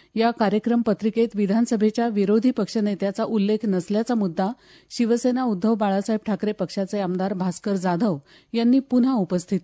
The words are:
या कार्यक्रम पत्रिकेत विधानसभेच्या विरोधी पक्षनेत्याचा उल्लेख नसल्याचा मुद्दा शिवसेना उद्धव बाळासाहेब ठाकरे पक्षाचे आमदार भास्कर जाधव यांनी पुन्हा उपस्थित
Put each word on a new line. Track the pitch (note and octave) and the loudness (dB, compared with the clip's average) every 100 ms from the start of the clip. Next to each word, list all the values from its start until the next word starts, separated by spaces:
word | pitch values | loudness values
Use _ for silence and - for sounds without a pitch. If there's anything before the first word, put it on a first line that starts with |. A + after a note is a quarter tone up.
| _ | _
या | G#3+ A3+ | -2 0
कार्यक्रम | A#3 G#3 G#3 A3+ A#3 | 2 0 0 0 0
पत्रिकेत | A3+ G3 A3 A3+ A3+ | 0 0 0 0 0
विधानसभेच्या | G3+ G3+ G#3+ A#3+ A3+ G#3+ A3+ A#3 | 0 0 0 0 2 2 2 0
विरोधी | G#3 G3 A3 B3 | 0 2 2 2
पक्षनेत्याचा | A#3+ G3 A3+ G#3 F#3+ G3 G3 | 0 -2 -2 -2 -2 -4 -2
उल्लेख | A3 A3 G3 G#3+ | -2 0 0 0
नसल्याचा | A3 F#3 E3+ G#3 A#3 | 0 0 0 -2 0
मुद्दा | A#3 G3 E3 F#3+ B3 _ - _ | 0 -2 -2 -4 -4 _ -20 _
शिवसेना | - A3+ A#3 B3+ B3 | -2 0 2 0 0
उद्धव | B3+ F#3+ A3 | 0 0 0
बाळासाहेब | A3 G#3 G3 G3+ A3 - | 2 0 0 0 -4 -2
ठाकरे | F#3+ G#3 | -4 -2
पक्षाचे | G#3 F3+ - F#3+ G#3 | -4 -4 -4 -4 -4
आमदार | F#3 F#3 F#3+ | -2 -2 -2
भास्कर | F#3+ F#3 E3+ G#3+ | -2 -4 -4 -4
जाधव | G3 F3+ E3+ A3 C#3+ - - _ | -2 0 0 0 -2 -6 -20 _
यांनी | A3+ A#3 C4 | 0 4 2
पुन्हा | C4+ B3 B3+ | 2 2 2
उपस्थित | B3 F3+ F3+ - G3 | 2 0 -2 -2 -4